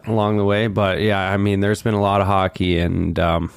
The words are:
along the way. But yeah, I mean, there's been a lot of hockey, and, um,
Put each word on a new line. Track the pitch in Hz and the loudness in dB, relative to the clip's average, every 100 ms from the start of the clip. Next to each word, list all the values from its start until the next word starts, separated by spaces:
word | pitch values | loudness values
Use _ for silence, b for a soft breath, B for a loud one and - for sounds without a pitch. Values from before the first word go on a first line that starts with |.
| - | -2
along | 110 104 107 | -2 0 0
the | |
way. | 101 101 113 | 0 0 0
But | 101 98 87 | 0 0 0
yeah, | 107 98 92 | 0 0 0
I | 101 | 0
mean, | 101 98 | 0 0
there's | 101 107 | 0 0
been | 117 | 0
a | 104 | 0
lot | 101 101 | 2 2
of | 95 | 2
hockey, | 98 95 - 92 85 | 0 0 -2 0 0
and, | 85 87 85 85 | 0 -2 -2 0
um, | 85 85 80 | 0 0 -4